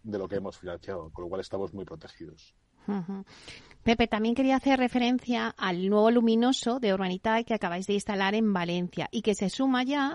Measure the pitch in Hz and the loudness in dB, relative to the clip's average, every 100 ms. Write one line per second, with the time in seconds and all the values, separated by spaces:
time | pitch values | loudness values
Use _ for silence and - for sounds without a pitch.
0 | 110 101 92 98 95 - 90 87 - 92 | -6 -6 -4 -6 -6 -10 -12 -10 -10 -10
1 | 80 82 87 95 92 95 95 98 87 82 | -10 -12 -8 -8 -6 -6 -6 -8 -12 -14
2 | - - 80 - - _ _ _ - 202 | -18 -18 -20 -20 -20 _ _ _ -6 -6
3 | 175 196 - - - - - - - 233 | -6 -10 -14 -20 -20 -20 -20 -2 2 4
4 | 233 208 220 233 262 262 277 262 247 254 | 2 2 0 2 2 2 4 2 2 2
5 | 240 254 - 233 226 - 196 180 190 208 | 2 0 -2 -2 -4 -4 -4 0 2 6
6 | 220 240 226 226 247 262 240 262 226 190 | 6 6 4 4 4 2 -2 0 0 0
7 | 190 185 220 226 233 - 180 175 190 202 | 0 -2 0 0 0 -2 -2 -4 -2 -2
8 | 208 196 196 214 220 190 175 175 175 - | -2 0 0 2 2 2 0 -2 -4 -4
9 | - 233 214 202 190 - 269 254 254 285 | -6 -2 -2 0 -2 0 0 2 0 0
10 | 277 | -2